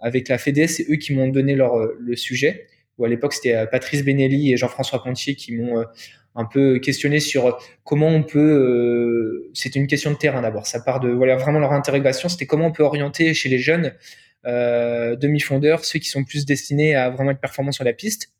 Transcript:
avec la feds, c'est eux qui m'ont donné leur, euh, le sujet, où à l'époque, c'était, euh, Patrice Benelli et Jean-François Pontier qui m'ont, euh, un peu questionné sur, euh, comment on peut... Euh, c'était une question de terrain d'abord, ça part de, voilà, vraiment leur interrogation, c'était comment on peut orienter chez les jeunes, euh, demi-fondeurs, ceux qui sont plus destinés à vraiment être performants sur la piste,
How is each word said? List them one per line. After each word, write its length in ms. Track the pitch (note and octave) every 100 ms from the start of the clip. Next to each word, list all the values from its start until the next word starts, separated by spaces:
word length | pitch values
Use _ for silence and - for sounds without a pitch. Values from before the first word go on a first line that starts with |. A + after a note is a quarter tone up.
avec 260 | A#2 B2+ C3
la 100 | B2
feds, 300 | C#3+ C#3+ E3+
c'est 240 | - -
eux 60 | D3+
qui 160 | -
m'ont 160 | C3+ C3
donné 260 | C3+ C3+ C3+
leur, 240 | B2 A#2
euh, 180 | A2+ -
le 180 | A#2+ A#2+
sujet, 500 | - B2 C#3+ - - _ _ -
où 80 | A#2
à 40 |
l'époque, 240 | A#2 C#3+
c'était, 220 | - B2 A2+
euh, 100 | A2
Patrice 380 | B2+ - C#3+
Benelli 480 | C#3 C#3 C3+ C#3 D3
et 60 | A#2+
Jean-François 440 | B2 - C3 B2+
Pontier 340 | B2+ B2+ C#3+ C#3
qui 200 | - A#2
m'ont, 240 | A#2+ A#2
euh, 60 | A#2 - - _ _ A#2
un 100 | A2+
peu 320 | C#3 C3+ B2+
questionné 400 | C#3 C3 C#3+ D3+
sur, 280 | D3 C3+ B2
euh, 40 | - - _
comment 240 | - D3 D#3
on 140 | D#3
peut... 180 | D3+ D3
Euh, 1080 | D3+ C#3+ B2+ A#2+ A#2+ A#2+ A#2+ A#2 A2+ C#2+ C#2+ -
c'était 240 | B2+ C#3
une 80 | C#3
question 240 | C#3+ D3
de 40 | C#3+
terrain 280 | D3+ C3
d'abord, 240 | A#2 G#2 -
ça 120 | A#2+
part 200 | C3 B2+
de, 100 | B2
voilà, 260 | B2 C3 C3
vraiment 240 | C#3 D3+
leur 140 | C#3
interrogation, 560 | C#3+ C#3 C#3 C3+ C3+ F3
c'était 160 | - C#3
comment 220 | D3+ E3
on 40 |
peut 120 | D#3+
orienter 500 | D3 D3 C#3+ - D#3+
chez 160 | D3+ C3+
les 80 | B2+
jeunes, 360 | C3+ E3+ C#3 - - - _ _ B2
euh, 680 | B2 A#2+ A#2+ A#2+ A#2+ A#2 B2+
demi-fondeurs, 680 | C#3+ D3 - C3+ D3 D#3+
ceux 140 | - D#3
qui 100 | -
sont 160 | C#3
plus 220 | C3+ D3 C#3
destinés 480 | C3+ - C#3+ D#3
à 160 | C#3 B2+
vraiment 220 | B2+ C#3
être 100 | C3+
performants 300 | C3+ - C#3
sur 120 | C3+
la 100 | B2
piste, 380 | A#2 G#3+ - -